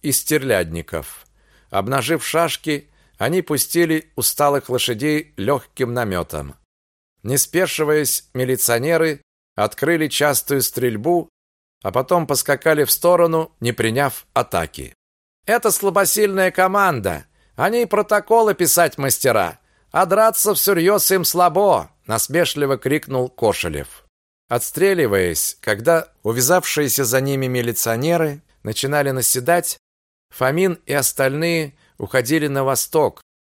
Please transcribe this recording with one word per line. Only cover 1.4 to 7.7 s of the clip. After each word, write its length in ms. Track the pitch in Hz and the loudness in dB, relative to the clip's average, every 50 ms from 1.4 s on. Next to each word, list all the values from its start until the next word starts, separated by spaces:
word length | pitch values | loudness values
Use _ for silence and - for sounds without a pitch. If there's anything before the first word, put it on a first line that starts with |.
| _ _ _ _ _ - | _ _ _ _ _ -6
Обнажив 540 | - 98 98 113 135 135 113 135 165 151 - | -4 -4 -2 -2 -2 -2 -2 -2 -2 -4 -4
шашки, 640 | - - 160 170 156 - - - 160 147 139 - _ _ _ _ _ _ - | -2 0 0 0 0 -2 -6 -4 -4 -4 -4 -6 _ _ _ _ _ _ -4
они 240 | 107 135 170 185 | -2 -2 0 -2
пустили 680 | 165 - 151 127 - - - 170 170 160 160 156 - _ - | -2 -2 -2 -4 -4 -2 0 0 2 2 0 -2 -2 _ -8
усталых 520 | - 117 - - - 147 143 143 135 - - | -4 -4 -2 0 2 2 2 2 0 -2 -2
лошадей 680 | 127 120 - - 120 107 135 151 151 151 147 _ - | -2 -2 -2 -2 -4 -2 -2 -2 -2 -2 -4 _ -10
лёгким 560 | - 98 110 143 127 - _ - - 131 117 | -6 -2 -2 -2 -2 -4 _ -6 -4 -4 -2
намётом. 640 | 120 123 117 104 92 90 82 - 80 76 71 69 - _ _ _ _ _ _ _ _ _ _ _ _ _ | -2 -2 -2 -2 -2 -4 -4 -6 -8 -10 -10 -10 -14 _ _ _ _ _ _ _ _ _ _ _ _ _
Не 160 | - 107 135 143 | -6 -4 -2 -2
спешиваясь, 880 | - - - 170 190 185 | -2 -2 0 -2 0 0